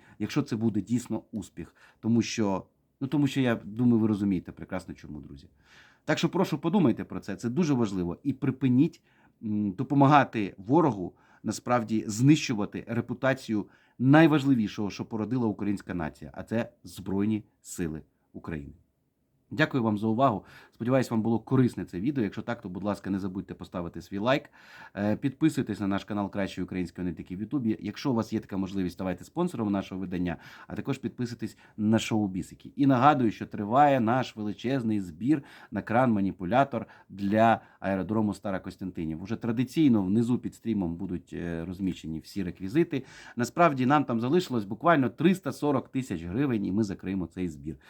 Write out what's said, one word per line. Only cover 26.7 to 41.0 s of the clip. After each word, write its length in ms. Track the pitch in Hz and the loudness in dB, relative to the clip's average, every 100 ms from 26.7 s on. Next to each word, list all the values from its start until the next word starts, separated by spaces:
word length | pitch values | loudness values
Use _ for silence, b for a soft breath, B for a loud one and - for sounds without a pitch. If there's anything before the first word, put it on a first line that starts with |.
| 92 85 - | -4 -6 -4
Аналітики 320 | 90 82 90 92 | -6 -6 -10 -8
в 40 | |
Ютубі. 380 | 110 143 113 107 | -6 -2 -2 -2
Якщо 300 | 104 - 147 | -4 -6 -2
у 20 | |
вас 200 | 113 104 | -2 -2
є 60 | 107 | -4
така 180 | - 98 | -4 -6
можливість, 360 | 95 95 90 | -4 -2 -4
ставайте 300 | - 92 90 | -4 -6 -6
спонсором 480 | - - 175 120 104 | -8 -2 -2 0 0
нашого 300 | 101 92 95 | 0 -2 -8
видання, 360 | 95 90 90 82 B B B | -4 -2 -2 -4 B B B
а 80 | - | -8
також 220 | 131 139 | -6 -4
підписуйтесь 600 | 175 - 120 120 107 - b b | -6 -6 -8 -6 -10 -12 b b
на 220 | 107 110 | 2 2
Шоу 280 | - 110 104 | 2 -2 -2
Бісики. 440 | 92 - - - - | -4 -8 -14 -12 0
І 100 | 139 | 4
нагадую, 460 | 127 139 147 113 | 6 6 6 2
що 140 | - 104 | -2 -8
триває 540 | 107 104 127 147 135 | -8 0 4 6 4
наш 360 | 113 127 117 110 | 2 0 -2 -6
величезний 680 | 104 95 120 135 113 107 | -8 -6 -4 -2 0 -2
збір 420 | 90 78 117 151 B B B | -4 -4 0 0 B B B
на 100 | 101 | -8
кран-маніпулятор 1040 | - 113 131 107 98 87 90 120 139 113 101 B B | 0 2 4 2 0 -2 0 2 2 -2 -10 B B
для 520 | 98 98 107 113 107 B B | -6 0 4 4 4 B B
аеродрому 540 | 98 98 90 110 104 | -4 -2 0 0 0
Стара 260 | 92 104 95 | -2 -6 -8
Костянтинів. 640 | 92 - 95 90 80 80 | -8 -10 -10 -8 -6 -6
Уже 120 | 95 113 | -8 -6
традиційно 680 | 117 113 123 - 151 110 | -4 -2 -2 4 6 6
внизу 340 | 92 110 117 123 | 4 2 2 0
під 180 | 98 - | -4 -8
стрімом 400 | 113 104 87 | -4 -2 -2
будуть, 340 | 85 | -4